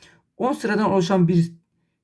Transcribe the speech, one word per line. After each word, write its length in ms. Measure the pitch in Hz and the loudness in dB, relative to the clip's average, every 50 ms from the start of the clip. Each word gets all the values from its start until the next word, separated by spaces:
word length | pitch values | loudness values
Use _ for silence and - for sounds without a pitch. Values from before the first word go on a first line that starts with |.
| - - _ _ _ _ _ | -20 -20 _ _ _ _ _
On 160 | - 226 262 | -6 -4 -4
sıradan 380 | 285 - - 208 214 214 214 175 | -4 -4 -4 -4 -2 0 0 0
oluşan 380 | 196 190 175 175 196 185 175 165 | 0 0 0 0 2 2 2 2
bir 240 | 185 170 170 170 - - _ _ _ _ _ _ _ _ | 2 2 0 0 -6 -18 _ _ _ _ _ _ _ _